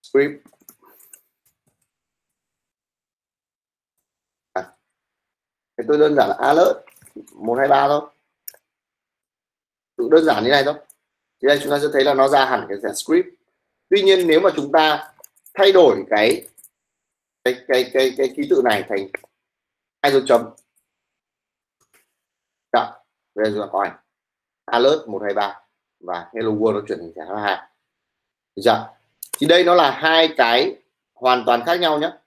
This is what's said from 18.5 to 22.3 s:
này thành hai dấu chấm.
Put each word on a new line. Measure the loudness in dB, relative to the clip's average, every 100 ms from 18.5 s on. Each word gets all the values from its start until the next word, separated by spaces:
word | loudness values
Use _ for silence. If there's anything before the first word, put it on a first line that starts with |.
| 0 2
này | 0 -2
thành | -8 -8 -14 _ _ _ _ _ _ _ _
hai | 0
dấu | 0 2
chấm. | 0 0 _ _ _ _ _ _ _ _ _ _ _ _ _ _ _ _ _ _